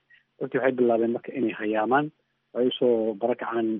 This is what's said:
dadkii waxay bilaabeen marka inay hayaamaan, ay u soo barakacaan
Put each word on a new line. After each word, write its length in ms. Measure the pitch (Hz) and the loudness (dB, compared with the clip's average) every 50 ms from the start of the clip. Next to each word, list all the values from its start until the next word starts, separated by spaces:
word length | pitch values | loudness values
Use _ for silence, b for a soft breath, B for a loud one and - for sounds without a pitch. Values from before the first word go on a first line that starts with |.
| _ b b b b b _ | _ b b b b b _
dadkii 220 | - 147 131 - 127 | -10 -10 -4 -4 0
waxay 160 | 120 131 127 | 0 2 2
bilaabeen 360 | 127 123 117 117 113 117 117 | 4 4 4 4 4 2 0
marka 200 | 117 - - - | 0 -4 -6 -8
inay 220 | - 139 113 107 92 | -4 -2 -2 -2 -2
hayaamaan, 580 | 90 110 107 107 107 110 113 127 143 151 156 _ _ _ _ _ _ _ _ - | -4 -4 -2 -2 0 0 2 2 2 0 0 _ _ _ _ _ _ _ _ -2
ay 120 | 120 123 | 0 0
u 40 | 127 | 0
soo 420 | - - 127 123 117 113 110 113 107 | 0 0 2 2 2 2 0 -2 -2
barakacaan 540 | 98 117 120 120 - - 113 117 117 113 110 110 107 | -2 -2 -2 -2 -2 -6 -6 -4 -2 -2 -2 -2 -4